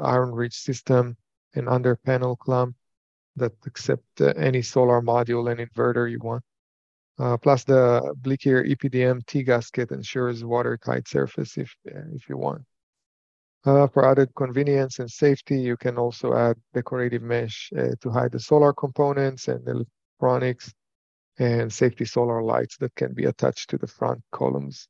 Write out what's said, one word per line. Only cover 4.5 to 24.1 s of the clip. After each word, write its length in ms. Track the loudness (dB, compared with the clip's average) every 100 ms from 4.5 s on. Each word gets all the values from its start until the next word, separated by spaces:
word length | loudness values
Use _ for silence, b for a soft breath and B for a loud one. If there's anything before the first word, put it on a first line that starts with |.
| 0
solar 400 | 0 2 4 4
module 500 | 2 0 0 -2 -2
and 100 | -6
inverter 500 | -8 -2 -2 0 -2
you 80 | -4
want. 240 | -8 -8 -10 _ _ _ _ _ _ -6
Uh, 180 | -2 0
plus 280 | 2 2
the 500 | 4 4 6 4 0 -6
Blick 300 | -4 -2 2
Air 180 | 2
E 100 | 2
P 140 | -2 -2
D 140 | 0
M 200 | 0 0 -4
T-gasket 680 | -4 0 0 0 -6 -6
ensures 500 | -8 -8 -4 -4 -4
watertight 600 | -2 -2 -2 -4 -4 -4 -2
surface 500 | -2 -2 -4 -8 -8
if, 180 | -12 -14 -18
uh, 140 | -16 -14
if 160 | -14 -12
you 80 | -6
want. 260 | -6 -6 -12 _ _ _ _ _ _ _ _ _ 4
Uh, 200 | 4 6
for 180 | 4 6
added 200 | 6 2
convenience 680 | 0 -4 -2 0 0 -2 -6
and 100 | -12
safety, 500 | 0 2 2 0 -2
you 160 | -2 -2
can 220 | -4 -2
also 340 | -4 -2 0
add 240 | 2 2 0 _
decorative 480 | -8 -4 -4 -2 -4
mesh, 500 | -2 -4 -4 -8 -10 -4
uh, 120 | -2 -4
to 100 | -2
hide 220 | -2 0
the 80 | -4
solar 320 | 2 6 6
components 760 | 4 -2 0 0 2 -2 -2 -6
and 200 | -6 -4
electronics 1040 | -6 -6 _ _ _ 0 0 0 -4 -12 -20 _ _ _ _ _ -2
and 320 | 0 2 -2
safety 360 | 0 0 2 -2
solar 360 | 0 0 0
lights 360 | 0 0 -2 -6
that 160 | -8
can 180 | -4 -6
be 140 | -2 -2
attached 420 | 0 0 -2 -6
to 80 | -6
the 100 | -6
front 360 | -4 -4